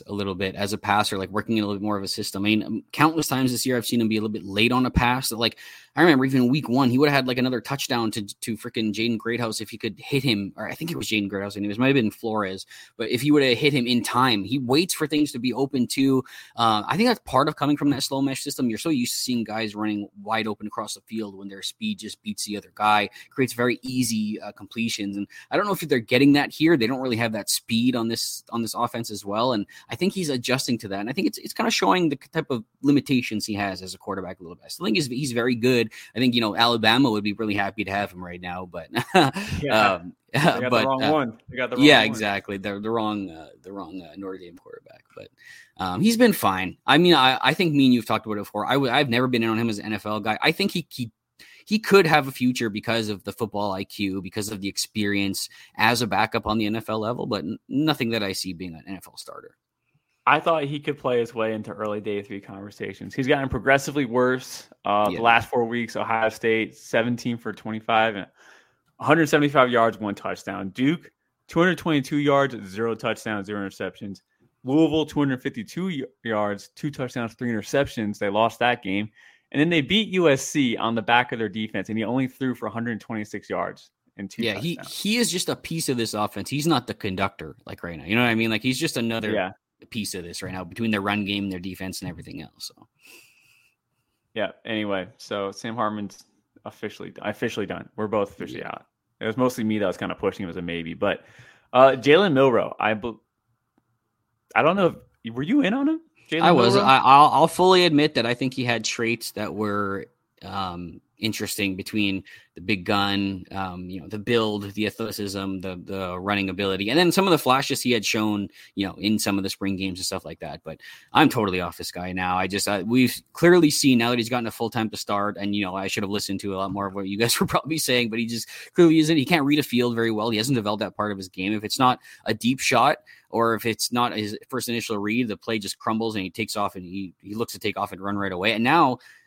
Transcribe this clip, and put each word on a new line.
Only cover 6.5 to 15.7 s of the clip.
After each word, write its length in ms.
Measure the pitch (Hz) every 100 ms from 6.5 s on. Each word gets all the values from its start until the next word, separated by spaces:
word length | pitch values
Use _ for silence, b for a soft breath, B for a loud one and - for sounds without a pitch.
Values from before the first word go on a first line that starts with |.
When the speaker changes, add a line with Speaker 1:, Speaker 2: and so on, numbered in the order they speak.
Speaker 1:
week 180 | 147 127
one, 220 | 123 131
he 80 | 123
would've 140 | 151
had, 140 | 139 127
like, 120 | 127
another 200 | 127 123
touchdown 520 | - 139 - 120 113
to, 120 | 110
to 320 | 101 - - 107
frickin' 380 | 123 120 110
Jaden 240 | 104 113 113
Greathouse 440 | 113 117 117 107
if 100 | 110
he 80 | 113
could 160 | 113 92
hit 240 | - 139
him, 320 | 135 104 98 -
or 120 | 107
I 80 | -
think 160 | 165
it 60 | 147
was 100 | 107
Jaden 200 | 110 98
Greathouse, 280 | 98 101 101
and 100 | 104
it 20 |
was, 120 | 104
might 80 | 131
have 80 | 139
been 160 | 107
Flores, 560 | - 113 107 98 95 - B B -
but 120 | 113
if 120 | 123
he 100 | 143
would've 260 | 147 135 117
hit 160 | 147
him 140 | 139 120
in 160 | 120
time, 400 | 104 123 131 107
he 160 | 98 139
waits 340 | 120 139 180
for 140 | - 151
things 240 | 151 147
to 80 | 127
be 140 | 123
open 340 | 113 139